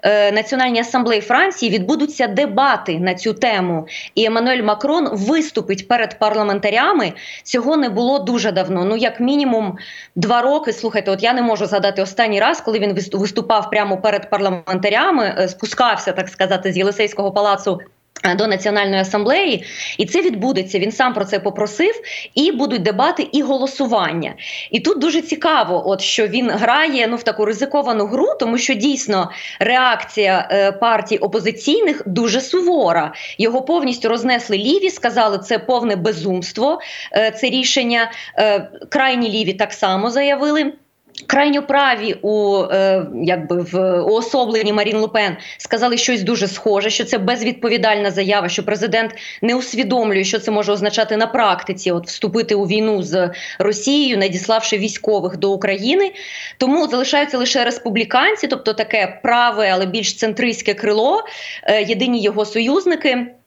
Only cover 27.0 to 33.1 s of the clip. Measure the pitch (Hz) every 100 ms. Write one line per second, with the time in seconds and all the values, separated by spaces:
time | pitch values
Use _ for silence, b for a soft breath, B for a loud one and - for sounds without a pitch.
27 | 226 240 233 208 214 220 277 294 240 220
28 | 202 254 415 622 233 240 - 233 254 269
29 | - 196 170 B B B 226 247 254 220
30 | - - 202 185 - 196 196 196 233 220
31 | - 214 196 220 190 226 - 370 392 285
32 | - 185 233 226 262 370 349 339 196 165
33 | 151